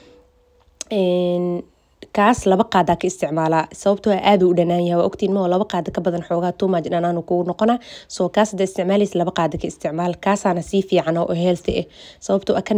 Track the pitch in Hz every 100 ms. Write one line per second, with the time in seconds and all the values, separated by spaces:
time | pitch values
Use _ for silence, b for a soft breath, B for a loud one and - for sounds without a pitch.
0 | B B B _ _ _ _ - - 208
1 | 185 180 180 175 180 175 - _ _ -
2 | - - 202 240 196 190 - 190 165 170
3 | 175 - 151 160 160 160 156 - 196 202
4 | 214 190 196 202 180 175 170 175 175 175
5 | 175 - 196 196 180 180 208 180 156 -
6 | 180 175 165 170 180 175 190 180 156 175
7 | 175 170 165 175 175 175 214 247 B B
8 | B - 175 202 214 190 190 - 180 202
9 | 202 180 175 175 165 165 165 - 165 156
10 | 175 170 - 202 196 175 160 196 190 180
11 | 160 170 170 170 180 175 - - 170 B
12 | B B - 196 - 196 -